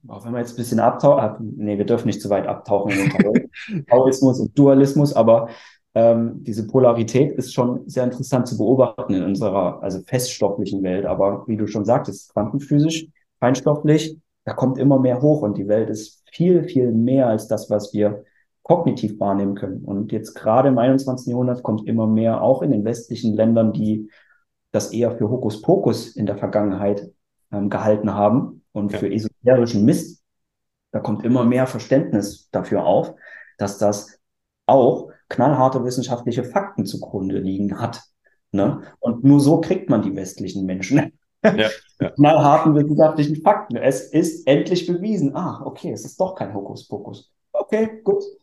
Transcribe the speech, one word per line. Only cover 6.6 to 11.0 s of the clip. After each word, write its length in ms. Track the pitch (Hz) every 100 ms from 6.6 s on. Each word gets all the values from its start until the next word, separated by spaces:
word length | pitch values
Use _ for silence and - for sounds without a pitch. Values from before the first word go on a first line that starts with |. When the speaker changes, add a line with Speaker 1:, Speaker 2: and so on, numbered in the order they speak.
| 110
Speaker 1:
Polarität 680 | 131 123 117 110 127 143 -
ist 160 | -
schon 340 | - 123 127 -
sehr 160 | 127 123
interessant 420 | - - 127 120
zu 100 | 107
beobachten 560 | 107 131 123 - -
in 100 | 95
unserer, 600 | 90 98 107 98 87 -
also 160 | 98 90 -
feststofflichen 760 | 127 - - 101 104 98 98
Welt. 240 | 95 92